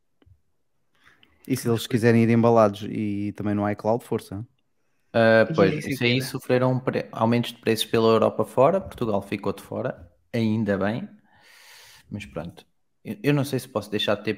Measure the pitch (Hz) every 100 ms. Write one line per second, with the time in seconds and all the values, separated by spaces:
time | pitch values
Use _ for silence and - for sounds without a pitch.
0 | _ _ _ _ _ _ _ _ _ _
1 | _ _ _ _ - 127 120 113 - 120
2 | 117 113 113 117 117 117 107 101 107 107
3 | 104 101 104 101 104 104 104 104 107 120
4 | - 113 - 98 117 _ _ _ _ _
5 | _ 117 113 113 110 160 98 151 98 131
6 | 120 127 131 131 - 127 127 127 131 -
7 | - - 113 120 117 - - 110 - 117
8 | 113 110 107 - 110 - 135 190 - -
9 | 117 98 - 107 98 - - 104 117 -
10 | - _ _ 120 113 110 104 98 98 113
11 | 202 - _ _ _ - - - - -
12 | - 104 - - 85 - - _ _ _
13 | - 104 139 147 131 131 - 107 104 104
14 | - 104 -